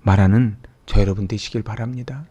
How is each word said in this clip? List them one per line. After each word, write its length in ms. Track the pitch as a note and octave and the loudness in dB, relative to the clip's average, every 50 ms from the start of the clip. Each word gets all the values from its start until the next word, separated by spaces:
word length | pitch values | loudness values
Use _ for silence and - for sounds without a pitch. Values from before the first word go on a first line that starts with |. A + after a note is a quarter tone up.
말하는 560 | _ - G2 G2 G2 F#2 G2 A2+ B2+ A#2 G#2 - - - _ _ _ | _ 2 4 4 4 4 4 4 2 0 -2 -6 -14 -20 _ _ _
저 140 | - - G#2 | 0 2 2
여러분 280 | G2+ F#2+ G2 G2 G2+ F#2 | 2 2 0 -4 -4 -6
되시길 340 | A2 G#2 - - - A#2 A2 | -6 -8 -8 -8 -8 -8 -8
바랍니다. 640 | - G#2+ A2 A2+ A#2 B2+ B2 B2 - C3 C3+ D#3 E3+ | -8 -8 -8 -8 -8 -8 -10 -12 -12 -12 -14 -14 -18